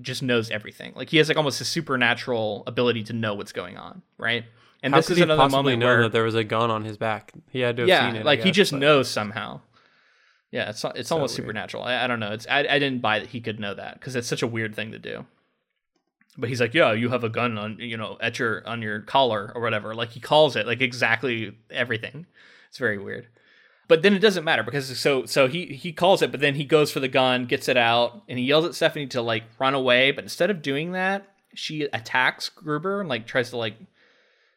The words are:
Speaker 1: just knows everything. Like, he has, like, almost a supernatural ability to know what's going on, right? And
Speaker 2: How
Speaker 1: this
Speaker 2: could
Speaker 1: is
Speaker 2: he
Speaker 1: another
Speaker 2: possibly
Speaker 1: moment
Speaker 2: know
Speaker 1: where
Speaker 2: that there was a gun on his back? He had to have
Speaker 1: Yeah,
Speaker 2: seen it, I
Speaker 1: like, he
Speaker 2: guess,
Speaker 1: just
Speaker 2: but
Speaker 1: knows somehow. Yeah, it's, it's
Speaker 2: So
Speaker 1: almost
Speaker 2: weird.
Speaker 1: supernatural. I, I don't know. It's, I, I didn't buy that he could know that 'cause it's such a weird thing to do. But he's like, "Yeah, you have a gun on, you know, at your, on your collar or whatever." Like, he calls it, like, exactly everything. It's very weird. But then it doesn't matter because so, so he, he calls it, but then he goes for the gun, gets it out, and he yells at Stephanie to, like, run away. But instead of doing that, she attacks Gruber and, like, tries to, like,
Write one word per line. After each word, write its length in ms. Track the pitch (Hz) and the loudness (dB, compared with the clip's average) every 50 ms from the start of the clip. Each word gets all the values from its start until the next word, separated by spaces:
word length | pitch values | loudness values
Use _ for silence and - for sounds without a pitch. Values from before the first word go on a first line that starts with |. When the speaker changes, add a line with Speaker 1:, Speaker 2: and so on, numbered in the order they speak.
| 123 | -10
Speaker 1:
just 200 | 131 127 - 135 | -8 -8 -4 -2
knows 280 | 127 123 117 110 113 | 0 2 0 0 -2
everything. 420 | 107 107 - - - - - - - | -6 -8 -10 -10 -16 -16 -16 -14 -12
Like, 140 | - 127 - | -12 -6 0
he 80 | 165 156 | 4 4
has, 100 | 151 156 | 4 4
like, 80 | 151 156 | 2 0
almost 220 | 151 139 117 - 120 | 0 0 0 -2 -4
a 20 | |
supernatural 1000 | - - 170 151 - 135 127 123 117 120 117 - 131 123 113 110 107 101 95 - | -4 -4 -4 -4 -2 0 2 2 2 2 0 -2 -4 -2 -2 -2 -2 -4 -6 -8
ability 360 | 123 117 123 123 120 117 117 104 | -6 -2 0 2 2 2 0 -2
to 80 | 110 117 | -6 -6
know 200 | 113 110 107 104 | -4 -2 -2 -4
what's 180 | 101 98 - - | -4 -8 -10 -8
going 240 | - 90 90 104 - | -10 -10 -10 -10 -14
on, 240 | - 92 - 185 - _ _ - | -16 -18 -18 -20 -20 _ _ -6
right? 260 | 117 113 117 117 113 - _ _ _ _ _ _ - | -4 -2 -2 -2 -4 -8 _ _ _ _ _ _ -2
And 100 | 131 143 | 2 4
Speaker 2:
How 60 | 139 | 4
Speaker 1:
this 80 | - | 4
Speaker 2:
could 60 | - 180 | 4 4
Speaker 1:
is 60 | 175 | 4
Speaker 2:
he 40 | 175 | 6
Speaker 1:
another 160 | 160 156 156 139 | 6 6 6 4
Speaker 2:
possibly 140 | 139 135 135 139 139 127 | 4 4 2 2 2 2
Speaker 1:
moment 80 | 117 | 2
Speaker 2:
know 60 | 120 | 4
Speaker 1:
where 160 | 123 123 117 117 | 4 4 4 4
Speaker 2:
that 80 | 110 104 | 4 2
there 120 | 113 113 | 2 0
was 100 | 113 110 | 2 0
a 100 | 113 110 | 0 0
gun 260 | 104 113 110 117 117 | 0 0 0 2 2
on 140 | 110 110 107 | 0 -2 -4
his 140 | 110 104 - | -6 -8 -6
back? 340 | 117 110 107 107 - - - - - _ | -4 -4 -4 -4 -8 -14 -20 -20 -16 _
He 100 | - 127 | -6 -2
had 160 | 123 120 120 | -2 -2 0
to 60 | 123 120 | 0 2
have 60 | 185 | 4
Speaker 1:
Yeah, 180 | 185 151 120 | 4 4 4
Speaker 2:
seen 100 | 101 113 | 2 -2
it, 40 | 107 | -2
I 20 | 107 | 0
Speaker 1:
like, 160 | 151 143 - | 2 2 2
he 60 | - 190 | 2 2
Speaker 2:
guess, 60 | 160 | 4
Speaker 1:
just 160 | 202 185 - 147 | 4 2 2 2
Speaker 2:
but 80 | 135 | 0
Speaker 1:
knows 280 | 139 151 151 139 120 - | 4 4 6 4 4 2
somehow. 520 | - 120 107 101 98 - 107 120 131 143 - _ _ _ _ _ _ _ _ _ _ _ _ _ _ _ _ _ | -2 -4 -4 -4 -6 -8 -8 -10 -12 -14 -18 _ _ _ _ _ _ _ _ _ _ _ _ _ _ _ _ _
Yeah, 180 | - 120 107 107 | -6 -6 -6 -6
it's, 140 | 107 - - 143 - | -6 -8 -8 -8 -6
it's 140 | - 120 - | -8 -6 -2
Speaker 2:
So 80 | 165 | -2
Speaker 1:
almost 160 | 165 139 123 - - | 0 0 -2 -4 -6
Speaker 2:
weird. 60 | 113 | -8
Speaker 1:
supernatural. 380 | - 107 107 90 - - 113 101 | -8 -8 -8 -8 -8 -8 -8 -6
I, 200 | 117 127 117 123 | -4 -2 -2 0
I 20 | |
don't 140 | 123 120 113 | -2 -2 -2
know. 120 | 110 101 107 | -4 -6 -6
It's, 140 | 110 - - | -8 -4 0
I, 100 | 127 139 | 0 0
I 180 | 143 139 139 143 | 2 2 2 2
didn't 220 | 143 139 131 123 | 2 0 -2 0
buy 180 | 120 107 107 107 | 0 0 0 0
that 120 | 92 - | -2 -4
he 100 | - 117 | -10 -10
could 180 | 117 113 107 110 | -8 -8 -8 -6
know 140 | 104 101 98 | -6 -8 -8
that 240 | 98 95 - - - | -8 -10 -14 -14 -14
'cause 140 | - 139 127 | -12 -8 -6
it's 140 | 127 117 - | -6 -4 -4
such 140 | 156 147 139 | -4 -4 -4
a 40 | |
weird 280 | 117 113 113 110 107 107 | -4 -4 -4 -6 -6 -6
thing 180 | - 107 110 110 | -8 -10 -10 -10
to 60 | 110 | -12
do. 260 | 113 110 110 110 - - _ _ _ _ _ _ _ _ _ _ _ _ _ _ _ _ _ _ _ _ _ | -12 -10 -10 -10 -12 -16 _ _ _ _ _ _ _ _ _ _ _ _ _ _ _ _ _ _ _ _ _
But 140 | - 127 117 | -8 -6 -4
he's 100 | 135 117 | -2 0
like, 140 | 120 113 113 | 0 2 4
"Yeah, 180 | 160 160 120 110 | 4 4 4 4
you 160 | 110 120 120 | 2 0 0
have 160 | 131 117 120 | -2 -2 -2
a 60 | 113 | -4
gun 260 | 113 120 120 120 110 | -4 -2 -2 -2 -4
on, 220 | 104 104 110 110 - | -6 -8 -10 -10 -10
you 180 | 120 120 113 | -12 -10 -10
know, 220 | 110 110 95 101 - | -10 -10 -10 -10 -6
at 180 | 113 117 117 - | -6 -6 -4 -2
your, 280 | 123 113 107 90 - - | -2 -2 -2 -4 -6 -8
on 140 | 117 117 113 | -8 -6 -6
your 180 | 107 104 107 | -6 -6 -8
collar 520 | 107 - - 139 135 120 110 104 98 107 - | -6 0 2 4 4 4 2 -2 -4 -8 -8
or 80 | 120 117 | -6 -4
whatever." 320 | 113 113 104 101 107 110 | -2 -2 -2 -4 -6 -8
Like, 160 | 113 120 117 | -6 -8 -8
he 100 | - 127 | -8 -10
calls 340 | - - 151 151 156 143 120 | -2 4 6 6 6 6 4
it, 120 | 113 104 | 0 -2
like, 160 | 120 117 120 131 | -2 -2 0 0
exactly 760 | 123 123 120 123 113 113 113 - 131 117 113 110 98 95 _ _ - | -2 -2 0 0 2 2 2 0 -2 -2 -2 -4 -8 -10 _ _ -10
everything. 560 | - 135 120 127 113 110 113 - - 147 180 _ _ _ - - - _ _ _ | -6 -4 -4 -2 -4 -6 -6 -10 -14 -14 -18 _ _ _ -20 -20 -20 _ _ _
It's 100 | - - | -10 -4
very 200 | 131 110 104 101 | -2 -2 -2 -2
weird. 300 | 98 101 110 120 - - _ _ _ _ _ _ _ _ _ _ _ - | -6 -10 -12 -12 -14 -16 _ _ _ _ _ _ _ _ _ _ _ 4
But 140 | 165 165 156 | 4 6 6
then 100 | 202 202 | 6 6
it 40 | 185 | 6
doesn't 240 | 196 226 185 175 151 | 4 4 4 2 0
matter 180 | 160 151 117 110 | 0 0 0 0
because 360 | 117 123 143 131 131 123 117 | -2 -4 -4 -6 -6 -6 -2
so, 260 | - 151 139 131 - | 0 2 2 2 0
so 220 | - - 147 135 127 | 0 2 4 4 4
he, 180 | 127 127 110 | 2 -2 -8
he 260 | - 139 123 - 175 156 | -8 -12 -10 -10 -10 -4
calls 280 | - 175 185 190 - | 2 4 6 6 6
it, 100 | 160 123 | 4 0
but 100 | 127 139 | 0 2
then 160 | 143 143 135 | 0 0 0
he 80 | 147 147 | 0 0
goes 260 | 127 156 151 151 147 - | 2 4 4 4 4 0
for 80 | 151 | -2
the 80 | 131 127 | -2 0
gun, 380 | 131 135 131 127 127 127 127 | 2 2 4 4 2 0 0
gets 220 | 123 143 127 - - | -2 -4 -2 0 2
it 60 | 127 123 | 4 4
out, 440 | 117 117 117 120 120 113 - - - - | 4 4 4 4 2 2 -2 -6 -14 -10
and 100 | 131 127 | -8 -4
he 60 | 123 | 0
yells 200 | 131 143 156 165 | 2 4 4 2
at 80 | 165 - | 2 0
Stephanie 320 | - 170 156 - 160 143 123 | 0 0 0 0 -2 -8 -6
to, 140 | - 127 117 | -4 -4 -2
like, 220 | 117 113 113 110 - - - | -2 -2 -4 -4 -8 -8 -2
run 140 | 135 131 139 | -2 0 0
away. 360 | 135 131 127 123 123 131 139 | 2 2 4 4 6 6 4
But 140 | 139 117 95 | 2 0 -4
instead 260 | 101 - - 175 185 | -8 -2 -2 0 0
of 100 | 208 160 151 | 0 -2 -4
doing 300 | 143 135 143 160 175 185 | -4 -4 -4 -4 -4 -4
that, 340 | 185 185 190 196 196 196 _ _ _ _ _ - | -2 -2 -2 -2 -2 -6 _ _ _ _ _ -16
she 300 | - - - 156 151 147 | -12 -10 -8 -6 -4 -4
attacks 640 | - - 117 117 - - 127 127 143 - - - - | -4 -4 -6 -6 -2 0 2 2 2 0 -2 -8 -12
Gruber 500 | - - - 151 151 151 160 190 196 202 | -12 -10 -6 -4 -4 -4 -2 -2 -4 -4
and, 80 | 196 156 | -4 -4
like, 180 | 127 113 110 | -4 -6 -4
tries 220 | - - 135 117 - | -2 0 0 0 0
to, 60 | - | -2
like, 200 | 117 113 110 104 - - - _ _ _ _ _ _ _ _ _ _ _ _ _ | -6 -6 -6 -6 -10 -18 -20 _ _ _ _ _ _ _ _ _ _ _ _ _